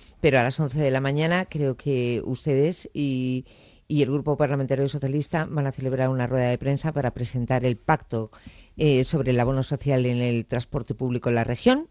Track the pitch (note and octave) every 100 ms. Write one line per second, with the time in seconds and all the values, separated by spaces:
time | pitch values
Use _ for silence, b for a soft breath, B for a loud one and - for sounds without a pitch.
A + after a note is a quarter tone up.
0 | B - D#3+ C3 A#2+ C3 D3 D3 C#3 C3
1 | C3+ C#3+ D#3+ F3+ F#3 D3+ C#3 B2+ D3 C3
2 | A#2+ A#2 - B2+ D3+ C3+ D#3 F3+ - -
3 | C#3 C3 B2+ B2+ b b b b - D3
4 | C3 C#3+ D3 C#3+ C#3 C#3 C3 C3+ C#3 C#3+
5 | C3+ D3 - E3 D#3 D3+ C#3 C3 C3 C3
6 | C3 C3 A#2+ C3 B2 B2 C3+ C#3 D#3+ D3
7 | B2+ - A#2+ B2+ A#2 B2+ B2+ A2+ - D#3
8 | - A2+ A2 B B B B - D3+ C3+
9 | C#3 D#3 C3 B2 A#2+ C3+ B2 C#3+ C#3 C3
10 | B2 B2 B2 A#2 A2 A#2+ - A2+ A2 G#2+
11 | B2+ B2 B2+ A#2 A2+ A#2+ A#3+ C4+ E4